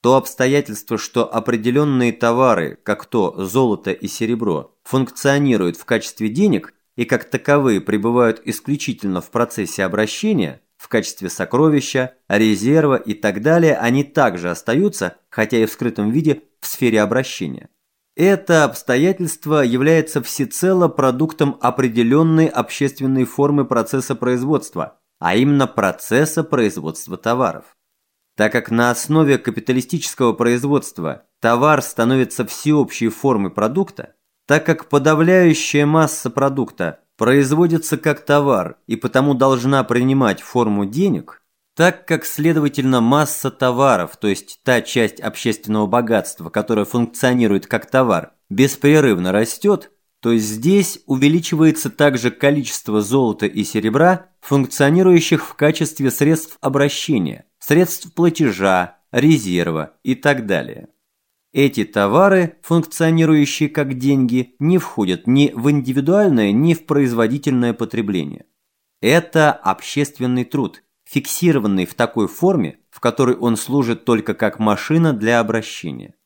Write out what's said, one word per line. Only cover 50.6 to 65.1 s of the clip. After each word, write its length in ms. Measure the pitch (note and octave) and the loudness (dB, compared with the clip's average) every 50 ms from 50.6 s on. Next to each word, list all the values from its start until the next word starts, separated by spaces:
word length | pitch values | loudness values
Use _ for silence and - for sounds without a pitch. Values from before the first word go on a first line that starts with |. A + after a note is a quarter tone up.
| A#2+ E3+ G3 G3+ F#3 - - - _ | 2 4 4 4 2 0 -6 -12 _
увеличивается 840 | - C#3 C3 C3+ D3 D#3+ F3 E3 - F3 D3+ D#3+ D#3+ D#3 D#3 - C3+ | -4 0 2 4 4 4 2 0 -2 0 4 4 4 4 2 -6 -8
также 400 | - - - D3 C3 A#2+ A2+ B2 | 0 2 2 2 2 0 -2 -2
количество 720 | - - - C#3 D3 C#3+ B2 - - - - - G#2+ G#2+ | -2 0 0 2 2 0 -2 -6 -10 -10 -6 -2 0 0
золота 460 | G#2 G2+ B2 C#3 B2+ A2 G2+ - G#2+ | 0 2 0 2 2 0 0 -2 -4
и 180 | G2 - G#2 G2 | -4 -2 -4 -6
серебра, 600 | - - A2 G#2 A2 A2 C#3+ D#3+ F3+ F#3 F3+ - _ _ _ | -2 -4 -2 -2 0 2 4 4 4 2 0 -4 _ _ _
функционирующих 1080 | - - C#3 C#3 C3 - - - C#3+ C#3 D#3+ F3+ F#3+ F#3 F3 E3+ E3 - E3 D#3 - | -4 -2 0 0 0 -2 0 2 2 4 4 4 6 6 6 4 4 2 0 -2 -2
в 80 | - - | -10 -4
качестве 560 | - D3 D3+ D#3 - E3 C#3+ - - C3+ C3 | 0 0 0 2 0 -4 -6 -4 -2 -2 -2
средств 480 | - - D3 D3+ D#3+ D#3+ - - - _ | 0 0 2 2 2 0 -2 -12 -16 _
обращения – 840 | - C#3 C3+ C#3 C#3+ C#3+ - - - - D3 G#2+ F2 C2+ G#1+ - _ _ _ _ | -6 -2 0 0 0 0 -2 -6 -4 -2 0 0 0 -4 -6 -10 _ _ _ _
средств 540 | - - D3 E3+ F3+ F3 - - - E3+ _ | -2 2 2 2 2 2 -2 -12 -14 -12 _
платежа, 840 | - E3+ F3 E3 - D#3 A#2+ F#2+ F#2 F#2+ G2 F#2 F#2 F2 - _ _ _ _ | 0 0 2 2 2 0 0 0 0 0 2 2 2 0 -4 _ _ _ _
резерва 840 | - A#2+ C3+ D#3 D#3+ C3 G#2+ F#2+ F2+ F2 E2+ E2+ D#2+ D#2 D2+ - _ _ | -2 2 4 4 4 4 2 -2 -2 0 0 -2 -2 -4 -6 -8 _ _
и 120 | _ B2+ B2+ | _ -4 -4
так 320 | - - D3 C#3 C3 A#2 | 0 0 0 0 0 -2
далее. 420 | G2 F#2+ D#2+ B1 - - - - _ _ _ _ _ _ _ _ _ _ _ _ _ | -2 -2 -2 -4 -8 -14 -18 -18 _ _ _ _ _ _ _ _ _ _ _ _ _
Эти 320 | - B2 C#3 C3+ - A#2 G2+ | 0 2 2 2 2 -2 -6
товары, 720 | - - G#2 G2+ G2+ A2 D#3+ G3 G3+ G3 F#3 F3 E3 - _ | -2 0 0 0 2 4 4 4 4 4 2 2 0 -6 _
функционирующие 1080 | - - E3 E3+ E3 - - - E3 D#3+ E3 E3 D#3+ D#3+ D#3 D3+ D3 C#3+ - - D3+ D3 | -4 0 0 0 0 -2 -4 0 0 2 4 2 4 4 4 4 2 0 0 -4 -4 -2
как 300 | D3+ D#3 C#3+ C3+ C3+ B2+ | -2 -4 -4 -4 -4 -2
деньги, 560 | B2+ C#3 C#3 C3+ B2+ A#2 A#2+ B2+ B2 _ _ _ | 0 2 2 2 2 2 0 -2 -4 _ _ _
не 200 | C#3+ D#3+ F#3 F3+ | 0 2 2 2
входят 480 | - - - - G#2 F2+ | 0 -2 -4 -2 -2 -2